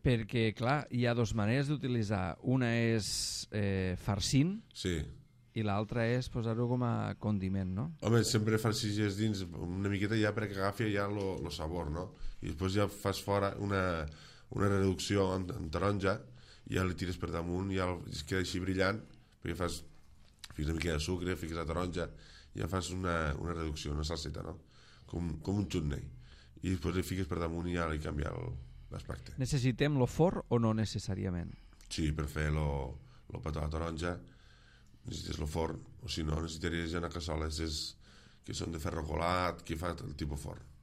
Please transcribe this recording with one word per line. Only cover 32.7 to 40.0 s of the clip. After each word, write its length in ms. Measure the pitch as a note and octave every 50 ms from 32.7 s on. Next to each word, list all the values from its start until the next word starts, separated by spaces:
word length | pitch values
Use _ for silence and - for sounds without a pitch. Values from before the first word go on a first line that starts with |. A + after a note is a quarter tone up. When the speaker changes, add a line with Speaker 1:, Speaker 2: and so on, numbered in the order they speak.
| C#2+ C#2 C2+ B1+ C2+ - - - - - - -
Speaker 2:
lo 100 | - -
pato 180 | - D#2 D#2 D#2
a 20 | D2+
la 60 | D2+
taronja 480 | D#2 D#2+ E2+ E2+ E2+ D#2 E2+ F2 F2+ - - - - - - - - - - - - - - - - - -
necessites 320 | - - D#2+ D#2+ E2 D#2 D#2
lo 60 | D#2
forn, 340 | D2+ D#2 E2+ D#2+ E2 E2 - - - - - -
o 40 |
si 160 | - - E2+ D#2
no 140 | D2+ D#2 D#2
necessitaries 540 | D#2+ D#2+ D#2+ E2 E2+ F2 E2 E2+ E2+ E2 E2
ja 60 | F2
una 80 | E2+ E2
cassola, 380 | D#2 F2 D2+ D#2+ D#2 D#2 D#2 D#2+
és, 460 | D#2 D#2 E2 D#2+ D2+ D2+ - - - - - - - - - - - - -
que 80 | - -
són 160 | - - E2
de 80 | E2 D#2+
ferro 220 | D#2 F2 E2 D#2+ D#2
colat, 560 | D#2 D2+ D#2 E2 E2+ F2+ F2+ F2+ F2 D#2+ D2+ -
que 80 | - E2
fa 140 | D#2 F2+ F2
el 220 | E2 D2+